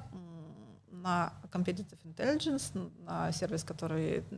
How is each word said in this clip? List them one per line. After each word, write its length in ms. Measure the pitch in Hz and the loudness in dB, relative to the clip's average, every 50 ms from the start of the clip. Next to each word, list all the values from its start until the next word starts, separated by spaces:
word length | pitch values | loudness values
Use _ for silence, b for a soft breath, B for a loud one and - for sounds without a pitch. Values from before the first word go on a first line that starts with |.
| - - - | 2 -8 -10
м, 100 | 185 180 170 170 165 156 160 - - - - 95 - - - - 180 180 | -10 -10 -10 -10 -12 -12 -12 -12 -14 -14 -16 -16 -18 -18 -14 -12 -2 2
на 300 | 185 175 175 170 - - - - 190 - | 4 6 6 4 4 0 -6 -10 -4 0
Competitive 460 | 180 185 190 180 185 202 - - - - | 2 2 2 2 0 -4 -6 -10 -14 -14
Intelligence, 680 | 165 160 - - 254 294 302 - 320 277 269 - - - | -12 -4 2 4 4 4 4 4 2 2 2 0 -2 -2
н-, 160 | 196 180 170 165 170 170 | -4 -4 -4 -8 -10 -8
на 280 | 170 170 170 170 165 165 | -4 0 2 2 2 2
сервис, 320 | - 185 180 175 160 - | 2 0 0 0 -2 -2
который 580 | - 170 156 - 160 156 160 160 156 - - - - - | -4 -4 -4 -2 0 2 2 4 4 2 2 0 -2 -4